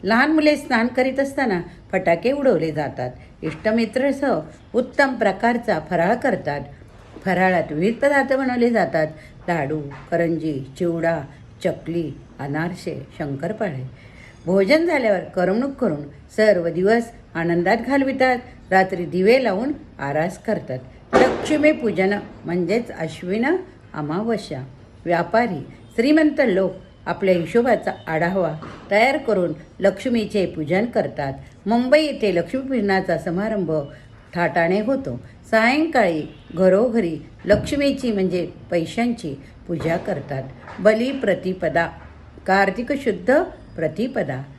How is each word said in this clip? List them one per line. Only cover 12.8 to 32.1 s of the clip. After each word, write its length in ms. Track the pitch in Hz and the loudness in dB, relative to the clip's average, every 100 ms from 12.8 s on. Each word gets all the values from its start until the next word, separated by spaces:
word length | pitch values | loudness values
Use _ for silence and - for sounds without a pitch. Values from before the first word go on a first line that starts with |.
| - 139 135 - | -10 -10 -12 -10
शंकरपाळे. 680 | 147 139 170 214 208 135 131 - - - - - 160 | -8 -6 -6 -4 -6 -6 -10 -14 -20 -20 -20 -14 0
भोजन 400 | 190 196 302 339 | 2 4 4 4
झाल्यावर 340 | 302 233 190 | 2 2 0
करमणूक 520 | 160 - 180 208 277 | 0 -2 0 0 -2
करून 320 | 277 226 147 143 - - - | -2 -2 -2 -8 -16 -12 2
सर्व 320 | 214 185 170 | 4 4 2
दिवस 440 | 165 190 233 233 - - 165 | 0 2 2 0 -12 -12 -4
आनंदात 420 | 170 170 175 226 | 0 2 2 2
घालवितात. 600 | 233 277 269 262 254 247 - - - | 2 0 0 2 2 2 -4 -20 0
रात्री 340 | 190 185 185 170 | 2 2 0 -4
दिवे 380 | 175 190 254 | 2 4 4
लावून 280 | 247 190 262 294 - - | 4 0 -2 -6 -10 -10
आरास 440 | 139 143 170 185 | -4 -2 -2 -4
करतात. 360 | - 196 127 131 - - - | -4 -4 -4 -10 -10 -20 0
लक्ष्मी 580 | - 262 - - 302 302 | 4 4 2 -2 4 4
पूजन 420 | 240 240 170 190 208 - - 151 | 4 0 0 0 0 -6 -14 -6
म्हणजेच 460 | 175 170 214 233 | -2 0 -2 -2
अश्विन 540 | - 160 - 180 208 254 370 - - - | -8 -8 -8 -6 -2 0 0 -4 -18 -16
अमावस्या. 680 | - 147 165 220 220 - 143 135 - - - 165 | -8 -4 -4 -2 -4 -4 -10 -10 -16 -20 -14 -2
व्यापारी, 600 | 170 170 220 240 165 - - - - | 0 2 2 2 -2 -8 -16 -12 0
श्रीमंत 460 | 247 302 302 294 262 | 4 6 6 4 2
लोक 240 | 185 190 185 - - - | 4 0 -2 -18 -14 -8
आपल्या 300 | 180 190 180 | -2 2 2
हिशोबाचा 560 | 170 233 247 214 - - - | 4 2 4 2 0 -8 -4
आढावा 460 | 160 170 190 165 156 - - - | -2 0 0 -2 -4 -10 -16 -2
तयार 260 | 202 240 277 | 2 4 2
करून 360 | 269 202 170 156 - - | 0 0 0 -4 -12 0
लक्ष्मीचे 680 | 196 190 262 233 208 208 175 | 0 0 -2 -2 0 -2 -2
पूजन 400 | - 147 185 240 | -4 -2 0 0
करतात. 480 | 240 147 - 139 139 - - 196 | -2 -2 -4 -6 -8 -14 -12 -2
मुंबई 360 | 233 254 294 | 0 4 4
येथे 340 | 311 | 2